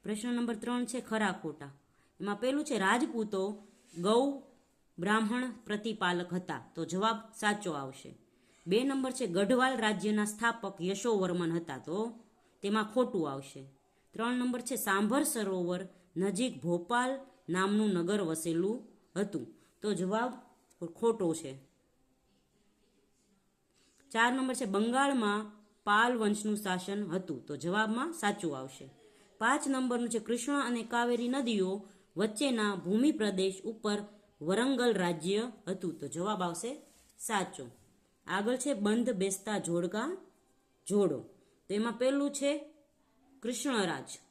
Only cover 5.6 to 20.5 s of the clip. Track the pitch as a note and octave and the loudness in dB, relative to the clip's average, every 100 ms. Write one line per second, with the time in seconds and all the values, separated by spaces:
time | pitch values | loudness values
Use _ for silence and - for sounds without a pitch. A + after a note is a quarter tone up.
5.6 | - G#3+ A3 G#3+ F3+ F3 F3 F3 F3+ C#3 | -6 -4 -4 -2 0 0 -2 -4 -4 -10
6.6 | - - D#3+ F3+ A3 G#3 - - G#3+ G#3 | -10 -8 -4 0 0 0 -8 -2 0 0
7.6 | F3+ D3 C3+ C3+ - - _ _ _ _ | -2 -4 -6 -10 -18 -20 _ _ _ _
8.6 | E3 G3+ C4+ C4+ C4 B3 A3+ F3 G3 B3 | 0 2 2 0 -2 -2 -2 2 4 4
9.6 | B3+ B3+ G#3+ G3 G#3 G#3+ G#3 - A#3 A#3 | 4 2 0 2 2 2 0 0 -2 0
10.6 | G3 G3 F3 G3 A#3+ G#3+ F3+ F3+ E3+ E3+ | -8 -4 -4 0 2 2 2 2 2 0
11.6 | E3 C3 C#3+ F3+ A3+ A3+ - _ _ _ | -2 -10 -6 -4 -4 -8 -20 _ _ _
12.6 | G3 G#3+ G#3+ B3+ B3 G3+ D3+ C3+ C#3 C#3 | 0 0 2 2 2 2 -2 -4 -10 -18
13.6 | C3+ _ _ _ _ - A#3 B3 B3 A#3+ | -20 _ _ _ _ -4 -2 0 0 -2
14.6 | A#3 B3+ - G3 G#3 C4+ D4+ A#3 G3 F#3 | -4 -4 0 2 4 2 2 0 -2 0
15.6 | F3 F3+ F#3+ - _ E3 G3 F#3 B3+ C#3 | 0 -2 -6 -16 _ -2 0 0 -2 -2
16.6 | E3 F3 F3 A#3+ B3+ C4+ - - - F#3 | -2 -2 2 0 2 -2 -8 -16 -4 0
17.6 | F#3+ G#3 G#3+ F3+ E3+ G#3 E3+ D#3+ E3+ E3 | 4 4 4 2 2 0 0 -2 0 0
18.6 | F#3+ B3 - - _ F3+ G3+ D3 A#2 - | 0 -2 -8 -20 _ -4 -2 -4 -8 -16
19.6 | _ _ G#3+ F#3 F#3 G#3+ B3 A3 - | _ _ -2 0 0 0 0 -4 -18